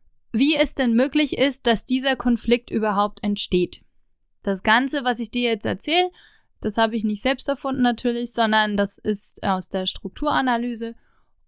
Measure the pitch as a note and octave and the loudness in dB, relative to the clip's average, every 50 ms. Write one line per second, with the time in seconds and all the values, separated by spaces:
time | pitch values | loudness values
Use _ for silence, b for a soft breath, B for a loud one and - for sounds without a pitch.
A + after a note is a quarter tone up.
0 | _ _ _ _ _ _ - A3 C4+ D4 D#4+ - - - - - C4 A#3+ A3+ A3+ | _ _ _ _ _ _ 0 2 2 4 4 4 2 2 0 0 0 2 4 4
1 | B3+ D4 - D4+ D4+ - - - B3+ C#4+ B3+ - - A#3+ A3+ A3 - - B3+ C4 | 2 2 2 0 0 0 0 0 0 0 0 0 2 2 2 2 2 0 0 0
2 | B3+ C#4 C4 C4 - B3 A#3+ A3+ - - A#3 B3+ - - - A3 G#3 G#3+ G3 G3 | 0 0 0 0 0 0 0 0 2 2 0 0 0 -2 -4 -2 -2 0 0 0
3 | G#3 G#3 - - - G#3 G3+ - - - - F3+ F3+ - - - _ _ _ _ | 0 -2 -2 -4 -4 -4 -2 0 0 0 0 0 0 -2 -4 -10 _ _ _ _
4 | _ _ _ _ _ _ _ _ - G3+ G3 F#3 - G#3+ G#3+ A#3+ C4 C4+ D#4 D4 | _ _ _ _ _ _ _ _ -6 -4 -4 -2 2 2 2 4 2 2 -2 -2
5 | A#3+ B3+ A#3+ A#3 A#3+ - - B3 A#3+ A#3 A3+ G#3+ - A3 G3+ F#3+ - - D#4 F4 | 0 -2 -2 -2 -4 -4 -2 0 0 0 0 0 -2 -4 -4 -4 -2 0 2 2
6 | F4+ F#4 b b b b b b b b b _ - G#3+ G#3 - A3+ A3+ A3 A#3 | 2 2 b b b b b b b b b _ -6 -4 0 0 0 0 0 -2
7 | G3+ G#3+ G#3 G#3 - C4 C4+ B3+ - - C#4 C4+ - C#4 C4 C4 B3 B3 A#3+ A#3 | -2 -2 -2 0 0 0 0 0 -2 -4 -4 -4 -4 -4 -2 0 0 0 0 0
8 | - B3 A#3 A#3+ A#3+ A#3 - - A3+ G#3+ G#3+ G#3+ G#3+ G#3+ G#3 G3 G3+ G3 - - | -2 -4 -2 -2 -4 -4 0 0 0 2 2 2 2 2 0 0 0 -2 -2 -4
9 | - - G#3+ G3 - - - - - G#3 F#3+ F#3 F#3 - - F#3+ F#3 F#3 - - | -4 -2 -2 0 0 -2 -2 -2 -2 -2 -2 0 -2 -2 -2 -4 -4 -4 -6 -6
10 | - G3 - - D4 D4+ - C#4 C4 C4 A#3+ A#3 A#3+ B3 A#3+ A3+ A#3 A#3 A#3 - | -8 -12 -8 -6 -4 -2 0 0 0 0 -2 -2 -2 -4 -2 -4 -4 -4 -6 -14
11 | _ _ _ _ _ _ _ _ _ | _ _ _ _ _ _ _ _ _